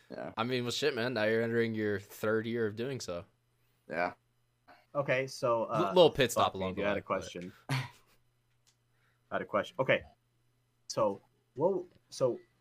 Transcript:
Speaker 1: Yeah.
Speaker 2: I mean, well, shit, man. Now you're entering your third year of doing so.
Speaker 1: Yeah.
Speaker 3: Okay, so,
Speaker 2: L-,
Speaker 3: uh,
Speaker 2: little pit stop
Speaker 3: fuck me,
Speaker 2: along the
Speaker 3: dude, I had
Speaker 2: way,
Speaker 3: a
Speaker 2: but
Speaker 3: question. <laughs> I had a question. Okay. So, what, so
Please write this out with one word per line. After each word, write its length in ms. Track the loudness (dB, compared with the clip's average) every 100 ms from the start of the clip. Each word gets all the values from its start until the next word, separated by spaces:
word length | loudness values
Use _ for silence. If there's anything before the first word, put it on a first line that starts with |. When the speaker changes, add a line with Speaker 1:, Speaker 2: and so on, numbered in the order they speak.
| -18
Speaker 1:
Yeah. 200 | -12 -10 -6
Speaker 2:
I 80 |
mean, 180 | -2 -2
well, 80 | -2
shit, 240 | -2 -2
man. 200 | 0 -2
Now 100 | 0
you're 180 | 2 2
entering 320 | 2 0 0
your 240 | 0 -2 -2
third 480 | -6 -6 0 0 0
year 200 | -2 -2
of 100 | -2
doing 240 | -6 -6
so. 240 | -8 -8 -10 _ _ _ _ _ -8
Speaker 1:
Yeah. 220 | -2 -2 -4 _ _ _ _ _ -20 _
Speaker 3:
Okay, 320 | -4 0 0 0
so, 380 | -2 0 0
Speaker 2:
L-, 220 | 0 0 4
Speaker 3:
uh, 20 |
Speaker 2:
little 220 | 8 8
pit 200 | 8 2
stop 220 | 4 2
Speaker 3:
fuck 20 |
me, 60 | 0
Speaker 2:
along 140 | -4
the 80 | -2
Speaker 3:
dude, 20 |
I 40 | 0
had 40 |
Speaker 2:
way, 40 | -2
Speaker 3:
a 20 |
Speaker 2:
but 60 | -2
Speaker 3:
question. 460 | -4 -4 -10 -12 -14
<laughs> 100 | -4
I 120 | -4 -4 -14 _ _ _ _ _ _ _ _ _ _ _ _ -10
had 100 | -8
a 20 | -4
question. 280 | -4 -4 -2
Okay. 220 | 2 2 0 _ _ _ _ _ _ _ -8
So, 340 | -2 0 -2 _ _ _
what, 280 | -2 0 0 -6 _ _
so 280 | -2 -2 -2 -10 -8